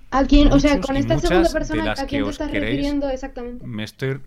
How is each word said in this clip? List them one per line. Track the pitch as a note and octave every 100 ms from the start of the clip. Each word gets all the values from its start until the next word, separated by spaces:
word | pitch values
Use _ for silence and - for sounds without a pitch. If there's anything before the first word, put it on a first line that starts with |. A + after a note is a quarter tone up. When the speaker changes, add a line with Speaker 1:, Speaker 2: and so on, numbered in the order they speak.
| -
Speaker 1:
¿A | C4 C4+
quién? | C#4+ C#4+
O | C#4
sea, | D4 C#4+
Speaker 2:
Muchos | -
Speaker 1:
con | C4+
Speaker 2:
y |
Speaker 1:
esta | C#4 D#4
segunda | - F4
Speaker 2:
muchas | E4
de | D#4
Speaker 1:
persona, | D#4+ D#4 D#4+
Speaker 2:
las | -
Speaker 1:
¿a |
Speaker 2:
que | C4+
Speaker 1:
quién | -
te | G2+
Speaker 2:
os | -
Speaker 1:
estás | D4+
Speaker 2:
queréis, | - G#3+ C#4
Speaker 1:
refiriendo | C#4+ C#4+ C#4
exactamente? | C4 C4+ C4 A#3+ A#3+ B2
Speaker 2:
me | A2
estoy | G#2+ - C3+ C3+